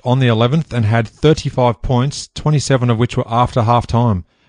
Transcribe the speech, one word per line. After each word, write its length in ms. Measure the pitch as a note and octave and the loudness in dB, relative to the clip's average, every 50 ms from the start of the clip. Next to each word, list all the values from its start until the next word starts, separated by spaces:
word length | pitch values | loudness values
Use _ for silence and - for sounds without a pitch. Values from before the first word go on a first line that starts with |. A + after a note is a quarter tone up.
| - | -2
on 160 | B2 B2 C3+ | -2 0 2
the 80 | C3 | 2
eleventh 440 | A#2+ A2+ A2 A#2 A#2+ D3 E3 D3+ - A#2+ | 2 2 2 2 2 0 -2 -2 -2 -2
and 120 | A#2+ A2 | -2 0
had 220 | G#2+ A2+ A#2 A2+ | 0 0 0 -2
thirty-five 760 | - - _ - D3+ D#3 - - C3+ - C3 B2 A#2+ A2+ - | -4 -4 _ 2 2 2 2 -2 -4 -2 0 0 0 0 -2
points, 480 | - - B2+ A#2+ B2+ D3 - - - - - | -2 -2 0 0 0 -2 -4 -8 -14 -14 -10
twenty-seven 560 | - - D3+ D3+ C#3 - - C3+ B2 B2 B2 | -6 -2 0 0 0 0 0 0 0 2 0
of 80 | A#2 A2 | 0 0
which 180 | B2 - - | 0 -2 -2
were 100 | B2 - | -4 -4
after 360 | - A2+ A#2+ B2 - - B2+ A2 | -2 0 0 0 0 0 0 2
half-time, 600 | A#2 A#2+ A#2+ - - - A#2 A#2+ A#2 G2+ F2+ - _ _ _ _ | 2 2 0 0 0 0 0 2 0 0 -2 -4 _ _ _ _